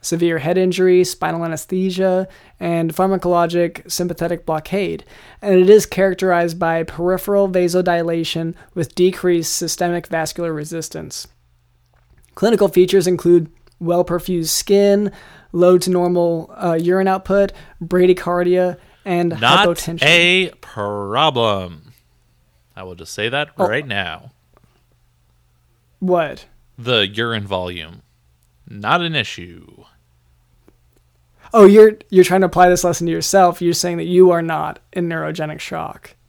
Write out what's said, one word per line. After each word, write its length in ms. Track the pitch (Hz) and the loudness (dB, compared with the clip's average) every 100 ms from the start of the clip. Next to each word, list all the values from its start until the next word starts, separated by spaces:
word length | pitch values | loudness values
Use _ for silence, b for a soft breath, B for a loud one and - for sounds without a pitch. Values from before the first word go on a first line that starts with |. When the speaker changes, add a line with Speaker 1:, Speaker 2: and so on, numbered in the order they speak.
Speaker 1:
severe 380 | - 170 170 165 | -6 -2 -2 -2
head 200 | 143 180 | -2 0
injury, 460 | 185 180 185 180 | 0 2 2 4
spinal 400 | 180 - 165 165 | 2 -2 -6 -4
anesthesia, 800 | 170 160 - 185 190 180 190 185 190 b b b | -6 -8 -6 -4 -4 -2 0 0 -4 b b b
and 340 | 175 170 165 | -4 -2 -4
pharmacologic 960 | - 190 190 180 175 170 175 170 170 - | -2 -2 0 0 0 0 0 -2 -4 -12
sympathetic 560 | - 175 160 170 170 | -6 -6 -4 -6 -6
blockade, 600 | - 156 151 190 180 160 - B B B | -6 -8 -4 -6 -4 -8 -14 B B B
and 200 | 208 185 | 2 4
it 100 | 185 | 8
is 160 | 214 - | 6 6
characterized 720 | - 190 180 190 175 170 165 | -2 -2 0 0 0 0 -2
by 240 | 170 165 | -2 -2
peripheral 680 | 165 - 175 185 196 202 196 | -6 -4 -4 -2 -2 0 0
vasodilation 1040 | 185 180 180 180 170 165 165 165 165 165 170 b | 0 0 0 0 0 -2 -4 -4 -6 -8 -10 b
with 180 | - 156 - | -8 -8 0
decreased 580 | 180 185 180 170 160 | 0 0 -2 -2 -2
systemic 540 | - 170 - 175 175 170 | -6 -8 -4 -4 -4 -6
vascular 440 | 165 156 - 170 | -6 -6 -6 -8
resistance. 760 | 156 151 165 156 160 151 - - _ _ _ _ _ _ _ _ _ _ | -8 -10 -10 -12 -14 -14 -16 -18 _ _ _ _ _ _ _ _ _ _
Clinical 320 | - 208 226 202 | -4 0 2 2
features 400 | - 180 196 175 | 2 2 2 0
include 420 | 175 175 175 160 _ _ _ | -2 2 2 2 _ _ _
well-perfused 720 | 170 175 170 170 170 180 160 | -4 -2 -2 -4 -4 -6 -4
skin, 640 | - - 202 202 202 208 B B B B | -6 0 2 4 2 0 B B B B
low 260 | 170 180 180 | 2 4 4
to 100 | 180 | 2
normal, 640 | 180 175 175 175 165 160 - | -2 0 0 0 -2 -8 -8
uh, 160 | 180 165 | -4 -2
urine 260 | 170 185 190 | 0 0 0
output, 460 | 190 190 196 202 - B B | -2 0 0 0 -2 B B
bradycardia, 960 | 170 180 180 180 - 175 180 180 180 175 b b | -4 2 4 2 0 -2 0 0 0 -4 b b
and 340 | 202 175 175 165 | -6 -2 -2 0
Speaker 2:
Not 280 | 208 160 190 | 4 4 4
Speaker 1:
hypotension. 340 | 170 - 165 | 0 -8 -2
Speaker 2:
a 480 | 143 170 175 185 185 - | 2 4 4 2 -2 -8
problem. 1300 | - - 101 104 101 113 156 127 117 98 92 82 - _ _ _ _ _ _ _ _ | -18 -8 -8 -6 -4 0 0 0 0 -2 -6 -14 -20 _ _ _ _ _ _ _ _
I 80 | - | -20
will 140 | 92 87 | -18 -18
just 160 | 82 | -16
say 160 | - 110 | -8 -6
that 220 | 135 147 - | -6 -8 -6
Speaker 1:
Oh. 120 | 175 | -4
Speaker 2:
right 180 | 117 143 | -4 -6
now. 460 | 101 90 80 123 _ _ _ _ _ _ _ _ _ _ _ _ _ _ _ _ _ | -8 -8 -12 -18 _ _ _ _ _ _ _ _ _ _ _ _ _ _ _ _ _
Speaker 1:
What? 460 | 185 175 151 - - _ _ - | -4 -4 -4 -10 -20 _ _ -14
Speaker 2:
The 280 | 120 120 98 | -2 0 0
urine 400 | 104 117 113 98 | -4 -6 -6 -6
volume. 560 | 95 90 87 80 95 _ _ _ _ _ _ - | -6 -6 -12 -16 -20 _ _ _ _ _ _ -20
Not 320 | 104 104 170 | -10 -2 -2
an 140 | 170 | -2
issue. 720 | 156 113 - 101 82 78 - _ _ _ _ _ _ _ _ _ _ _ _ _ _ _ _ b | -6 -6 -10 -18 -20 -20 -20 _ _ _ _ _ _ _ _ _ _ _ _ _ _ _ _ b
Speaker 1:
Oh, 100 | 233 196 | 8 8
you're, 260 | 208 214 214 - | 10 8 6 0
you're 140 | 185 | 4
trying 160 | 180 185 | 4 4
to 80 | 190 | 0
apply 200 | 180 180 | 4 4
this 140 | 180 | 4
lesson 240 | 180 170 170 | 0 -2 -4
to 60 | |
yourself. 500 | 165 160 196 180 170 | -4 0 4 4 2
You're 100 | 175 | -2
saying 240 | 170 175 170 | -2 -4 -6
that 60 | |
you 280 | 165 180 185 | -2 4 6
are 100 | 170 | 4
not 380 | 165 156 156 156 _ | -2 -6 -8 -12 _
in 160 | - 170 | -8 -6
neurogenic 520 | 165 156 165 151 156 | -6 -8 -8 -10 -10
shock. 560 | - 165 160 - - _ | -12 -10 -10 -14 -20 _